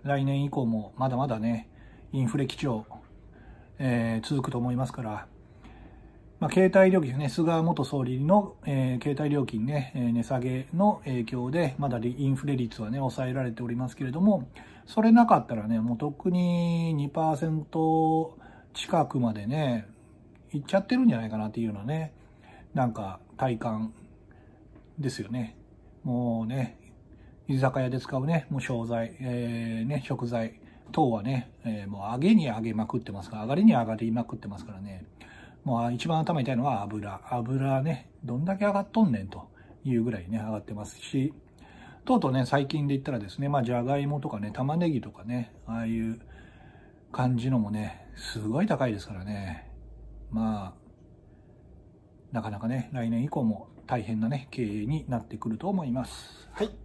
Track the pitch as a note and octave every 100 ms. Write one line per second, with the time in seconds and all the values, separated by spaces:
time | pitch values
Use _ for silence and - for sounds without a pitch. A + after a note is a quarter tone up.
0 | C#3+ C#3+ C#3 C#3 C#3+ D3 A#2+ A2+ G#2 -
1 | C3 B2 C#3 A2 A2+ A2+ - - - -
2 | - C#3 B2 C#3+ C3 - D3 A2 - -
3 | - - - - - - - - C3 A#2+
4 | A2+ A2+ - C#3+ - B2 B2 B2 B2 -
5 | A2+ G#2+ - - - - - - - -
6 | - - - - D#3 C#4 F#3 F#3+ F#3+ F#3
7 | C#3 C3 C#3+ E3+ E3 E3 E3 E3 C3 C#3+
8 | B2 B2+ D3 G3+ G3 - - C3+ C3 B2
9 | D3 C#3+ D3 D3 C3 A2 A#2+ D3 C3 C#3
10 | A#2+ A#2 A2+ C3 B2+ C3 C3+ E3 G#3 G3
11 | - B2+ A2+ B2+ B2 D#3+ D#3 - C#3 A#2+
12 | A#2+ C3 C3+ C3+ C#3+ C3 A#2 - G#2+ C3+
13 | C3 - B2+ C3 B2+ A2+ A#2+ A#2+ B2+ -
14 | C3 C#3+ G3+ F#3+ B2+ - - - - -
15 | A3 A#3 A#3 E3+ - A2+ G#2+ A2+ A#2 A#2
16 | D3 C#3 F#3 F3+ F3+ F3 E3+ E3+ E3 D3+
17 | C#3+ - D#3+ D#3 D#3+ D#3 D3+ D#3+ D#3+ D#3+
18 | D#3+ D#3+ D#3+ - - - - - - E3+
19 | C#3+ C3+ A#2+ G#2 G2+ D3 C#3+ A#2 - -
20 | - - - - - D3+ C#3 F#3+ F#3+ B3+
21 | A#3+ A2+ A2+ A2 G#2+ A#2 A2+ G2+ A2 D#3+
22 | D#3 - - - - - - - B2 A2
23 | F#2 F#2+ - - C3 A2+ A#2+ A2 A2 -
24 | - - - - - - - - - -
25 | C3+ - G#2 B2 A2+ - - - - -
26 | - A#2+ A#2+ A2+ A2+ C3+ - - - -
27 | - - - - - C3+ C3 C3+ B2+ B2+
28 | - C3+ C#3+ E3 - C#3 - A#2+ A2+ A#2
29 | A2+ - C3 A#2+ A#2+ A#2 A#2 A2+ A2+ C#3+
30 | - C3 A#2+ A#2+ A2+ - - - - -
31 | C#3+ A2 G#2+ C3 - - A#2 G#2+ G2 G2
32 | G2+ B2 F3 G#3+ C#3+ A2 A2+ G#2+ A2 A#2
33 | - G2 F#2 G#2+ A2+ D3+ A3 C3+ A2 A2
34 | A2+ A#2 A#2+ - G2 G2 - F#2+ G2+ F#2
35 | - - - - - - C#3+ A#2 A#2+ A#2+
36 | E3 D#3+ D#3 D#3+ B2+ A#2+ C#3 A2 G2+ G#2+
37 | G2 G2 - A#2 A#2 C3 C3+ C3+ D3 D3
38 | - - A#2 A#2+ E3+ G3 G#3 G3+ G3 A3+
39 | G3+ G#2+ F#2 - - - - - C#3 A#2
40 | A#2 G#2+ F2+ A2 A2 G#2+ - G#2+ G2+ -
41 | - C#3 C#3 - - - - - - -
42 | - B3 C#3 B2+ B2+ C#3+ C3+ D#3 C#3+ C#3
43 | C3+ B2 G2+ - C#3 C#3+ A#2+ B2 B2 C#3+
44 | C#3+ D3 D#3 G#2+ G#2 A2 C3+ E3 F3 C3+
45 | G#2 - G2+ B2 - - - A2+ A2+ A2+
46 | A2+ A2+ - - - - - - - -
47 | - - B2+ A#2+ B2+ B2+ G#2 G#2+ G#2+ -
48 | - - - A2+ G#2+ C3 G#3 D3+ B2+ G2+
49 | - F#2+ G2 G2+ F#2+ - - - - -
50 | - - - A2 A2 G#2+ F#2+ - - -
51 | - - - - - - - - - -
52 | - - - A#2 A2 G2+ A#2 C3 - C3+
53 | A2+ A#2 C#3+ D3+ A2+ G#2 - - - A#2
54 | G#2 G#2+ A2+ C#3+ - - A2 G#2 A2 D3+
55 | - A2+ - G#2+ A2+ A2 F3+ G3 C#3 B2+
56 | A#2+ - - - - - - -